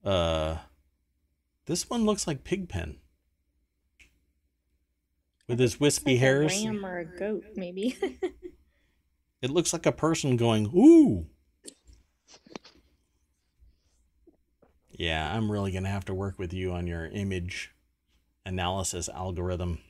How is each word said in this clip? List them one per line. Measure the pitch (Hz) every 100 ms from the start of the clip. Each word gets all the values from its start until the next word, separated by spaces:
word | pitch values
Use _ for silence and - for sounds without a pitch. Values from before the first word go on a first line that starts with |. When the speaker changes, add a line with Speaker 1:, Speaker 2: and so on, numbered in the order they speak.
Speaker 1:
Uh, | 101 95 85 80 78 78 - _ _ _ _ _ _ _ _ _ -
this | 170 -
one | 240 214
looks | 208 -
like | 143
Pigpen. | - 190 180 87 82 76 _ _ _ _ _ _ _ _ _ _ - _ _ _ _ _ _ _ _ _ _ _ _ _ _
With | 120
Speaker 2:
It |
Speaker 1:
his | 127
Speaker 2:
looks | 107
Speaker 1:
wispy | 147 139 -
Speaker 2:
like | 127
a |
Speaker 1:
hairs. | 131 135 151 196 214
Speaker 2:
ram | 214 196
or | 175
a | 165
goat, | - 196 214 - -
maybe. | 180 185 220 -
<laughs> | 370 - 359 - 359 - _ _ _ _ _ _ _ _
Speaker 1:
It | 127
looks | 151 170
like | 170 -
a |
person | - 156 160 143 123
going, | 117 110 107
"Ooh." | 175 269 339 277 101 80 _ _ _ - _ _ - _ _ _ - - - - _ _ _ _ _ _ _ _ _ - _ _ _ _ _ _ _ _ _ _ _ _
Yeah, | - 82 80 76 107
I'm | 107
really | 104 98
gonna | 95 95
have | 101 95
to |
work | 92 98 95
with | 90
you | 92 92
on | 90 87
your | 85 80
image | 104 98 92 87 - - _ _ _ _ _ _ _ -
analysis | 92 90 95 98 90 85
algorithm. | - 92 90 90 90 87 80 -